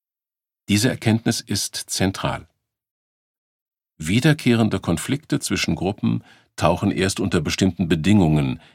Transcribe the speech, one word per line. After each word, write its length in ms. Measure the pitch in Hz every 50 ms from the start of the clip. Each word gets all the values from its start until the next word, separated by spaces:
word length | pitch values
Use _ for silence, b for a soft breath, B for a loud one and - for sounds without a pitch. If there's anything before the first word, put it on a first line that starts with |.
| _ _ _ _ _ _ _ _ _ _ _ _ _ -
Diese 200 | 101 101 104 127
Erkenntnis 520 | - - - 113 107 113 - 120 117 -
ist 340 | - - 101 101 - - -
zentral. 720 | - - - - - 95 95 95 - - 76 71 69 - _ _ _ _ _ _ _ _ _ _ _ _ _ _ _ _ _ _ _ _ _ _ _ _ _ _ _ _ _ _ -
Wiederkehrende 840 | 80 80 95 123 123 160 147 151 - 123 120 113 117 104 95 95
Konflikte 600 | - - 87 82 - - 127 147 - - - 139
zwischen 360 | - - - - - - 85
Gruppen 480 | - - 92 104 - - 113 - 120 b b b b b b b
tauchen 360 | - - 80 85 90 - 101
erst 280 | - - 92 98 - -
unter 220 | 98 95 - 90
bestimmten 460 | 76 90 87 - 98 95 90 - 95 80
Bedingungen 720 | 90 80 76 90 104 107 92 80 78 76 69 65 64 - b b b